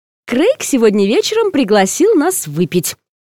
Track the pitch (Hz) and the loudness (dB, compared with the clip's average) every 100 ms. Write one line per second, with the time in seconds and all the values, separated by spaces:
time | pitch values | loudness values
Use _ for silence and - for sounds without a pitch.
0 | _ _ - 240 392 605 - 254 226 202 | _ _ -6 0 0 0 -2 2 2 2
1 | 196 311 - 440 427 370 208 208 190 - | 2 0 0 -2 0 0 2 2 0 0
2 | 392 381 311 370 156 147 180 180 - - | 2 2 0 -4 -6 -4 -2 -2 -4 -12
3 | _ _ _ | _ _ _